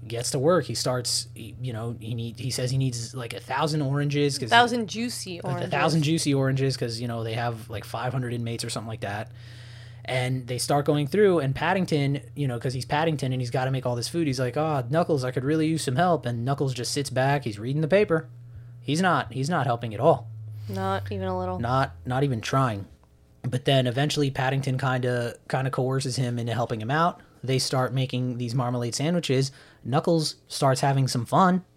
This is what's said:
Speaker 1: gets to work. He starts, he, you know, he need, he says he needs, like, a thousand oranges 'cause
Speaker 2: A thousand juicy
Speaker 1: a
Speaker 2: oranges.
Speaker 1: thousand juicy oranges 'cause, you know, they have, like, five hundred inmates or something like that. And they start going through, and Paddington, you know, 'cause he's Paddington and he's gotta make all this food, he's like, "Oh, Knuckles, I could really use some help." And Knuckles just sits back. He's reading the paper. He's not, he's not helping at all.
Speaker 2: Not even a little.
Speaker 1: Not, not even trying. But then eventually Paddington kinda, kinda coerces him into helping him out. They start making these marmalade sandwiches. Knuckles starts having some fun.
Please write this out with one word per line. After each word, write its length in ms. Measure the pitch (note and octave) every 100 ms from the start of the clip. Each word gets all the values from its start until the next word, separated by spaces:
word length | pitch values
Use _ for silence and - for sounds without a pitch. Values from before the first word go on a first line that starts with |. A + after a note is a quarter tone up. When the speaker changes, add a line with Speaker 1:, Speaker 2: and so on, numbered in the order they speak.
| A#2
Speaker 1:
gets 220 | A#2 A#2+
to 60 | C#3+
work. 260 | C#3+ F3+
He 100 | C3+
starts, 540 | A#2 - B2+ A#2+ - -
he, 200 | A#2 A2+ A#2+
you 100 | B2+
know, 200 | A2 A#2 A#2
he 140 | A2
need, 260 | A#2 A#2 A2
he 100 | B2+
says 200 | A#2+ B2
he 60 | C3
needs, 360 | C3 A#2+ A2+
like, 200 | C3 A#2
a 60 | -
thousand 420 | - C3 D3+ D#3
oranges 540 | C3+ C#3 C#3+ C#3+ C#3+ C#3
'cause 100 | A#2
Speaker 2:
A 20 |
thousand 380 | A#3 A#3+ A#3+ G#3+
juicy 500 | G#3+ A#3+ - G3 E3+
Speaker 1:
a 40 |
Speaker 2:
oranges. 280 | - F3 -
Speaker 1:
thousand 320 | D3 D#3 D#3+
juicy 320 | D3 E3 D3+
oranges 420 | C3+ C3+ C3 C3+ B2+
'cause, 220 | A#2+ A2+
you 60 | A#2+
know, 160 | A#2
they 120 | A2+
have, 360 | A2+ A#2+ A#2 -
like, 140 | A2
five 280 | - A#2 B2
hundred 200 | B2+ B2
inmates 300 | A#2+ A#2 A2+
or 60 | A#2
something 180 | A#2 A2
like 120 | A2+
that. 280 | G2+ G#2 A2+ - - - - - - - -
And 400 | B2+ B2+ C3 A#2+
they 80 | B2
start 280 | - C#3+ C#3+
going 200 | D3 C#3+
through, 340 | F#3+ G#3 E3+
and 140 | C#3
Paddington, 680 | C3 D#3+ F#3+ F3+ D#3 C#3 C#3+ -
you 140 | - C#3+
know, 100 | A#2
'cause 140 | C3+
he's 140 | B2+ A#2+
Paddington 460 | C#3+ E3 D3+ C3+
and 80 | B2+
he's 80 | B2
gotta 200 | C3 C3
make 140 | C3
all 100 | B2+
this 140 | A#2+ A2+
food, 180 | E3+ D#3
he's 140 | B2+
like, 160 | B2 B2+
"Oh, 260 | D#3 C#3+ A#2
Knuckles, 340 | D#3 E3+ D3+
I 80 | B2+
could 140 | C3
really 220 | C3 D#3 D#3
use 180 | D#3+
some 120 | - B2+
help." 280 | F3+ B2
And 200 | A#2+ A#2+ A#2+
Knuckles 260 | C#3 C#3
just 200 | B2+ A#2
sits 180 | - C#3
back. 340 | B2+ C3+ C#3+
He's 140 | B2 G2+
reading 240 | A#2 C#3+
the 40 | D#3
paper. 400 | F#3+ G#3 D#3+ - - - - - -
He's 220 | - D3+
not, 300 | F#3 D3 -
he's 160 | C3 C3+
not 160 | F3 B2
helping 260 | A#2+ A#2+
at 80 | G#2
all. 280 | C#3+ D3 - - - - -
Speaker 2:
Not 440 | F#3+ F#3+ F#3+ -
even 160 | G3+ F#3+
a 100 | F#3
little. 220 | F#3 F#3
Speaker 1:
Not, 340 | A#2 C3 C#3 - -
not 180 | B2
even 160 | C#3+ A#2
trying. 460 | - C3+ C3 G2+ G2 - _ _ _ _
But 240 | - B2+ -
then 200 | C3+ B2+
eventually 440 | A#2+ D3 D3 C#3
Paddington 480 | C3+ C3 C3+ C3+ B2+
kinda, 560 | C3+ B2+ B2 B2 A#2+ - -
kinda 200 | C#3 C3
coerces 460 | C3 B2+ C3+ C3+ A#2+
him 220 | B2 A#2+
into 160 | A#2
helping 260 | A2+ A#2 A2+
him 100 | A2
out. 300 | D3 E3+ - - -
They 140 | B2 C3
start 340 | C3 C3+ B2+
making 440 | C3 C3 B2 B2+ A#2+
these 160 | B2
marmalade 400 | B2 B2 B2 A#2+
sandwiches. 580 | - D3 F3 - C3 C3+ - - -
Knuckles 520 | - C#3 - E3 D3+ - _
starts 320 | - C#3 C3
having 260 | C#3+ C#3 C3
some 160 | B2+
fun. 380 | A2+ C#3+ F#3 F#3 -